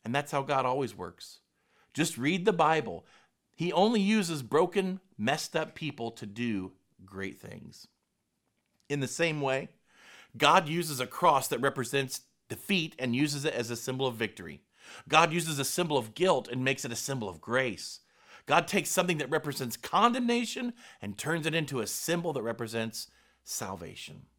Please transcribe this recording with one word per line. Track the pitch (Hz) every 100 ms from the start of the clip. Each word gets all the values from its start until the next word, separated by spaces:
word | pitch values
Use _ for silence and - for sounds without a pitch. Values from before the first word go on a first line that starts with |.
| 113
And | 139
that's | 143
how | 143
God | 135 135 127
always | 131 127 101
works. | 87 - - - _ _ _ _ _
Just | - 160 113
read | 139 185 196
the |
Bible. | 175 151 160 135 82 - _ _ _ _ -
He | 170
only | 160 208 233
uses | 196 220 170 156
broken, | 117 147 185 202 185 190 _ -
messed | 110 151 - 160
up | 156 -
people | 151 - 117
to | 113 110
do | 104 120 101 92 - _ _ 95
great | 95 98 -
things. | - 98 - - - _ _ _ _ _ _ _ _ _ _
In | 143
the | 131
same | - 165 151
way, | 139 135 - _ _ _ - - - 113
God | 143 180 151
uses | 170 160 135
a | 127
cross | - 170 139 -
that | 123
represents | 135 135 120 139 131 - _ _ _
defeat | - - 190 160 -
and | 127 123
uses | 151 143 147
it |
as | 123 113
a | 117
symbol | - 131 131
of | 113
victory. | 110 - 85 73 _ _ - - -
God | 156 165
uses | 170 160 143
a | 135
symbol | - 175 143
of | 110 -
guilt | 190 143 -
and | 127 131
makes | 135
it | 135
a | 117
symbol | - 135 104
of | 82
grace. | 104 127 127 90 - - _ _ - - -
God | 156 -
takes | 196 151
something | 185 180 160
that | 131
represents | 156 147 135 127 -
condemnation | - 175 233 254 240 240 233 - 240 - - -
and | 101 98
turns | 147 170 156
it | 160
into | 147 135
a | 104
symbol | - - 170 170
that | 135
represents | 113 113 117 113 113 - - _ _ _
salvation. | - - 101 95 85 - - - -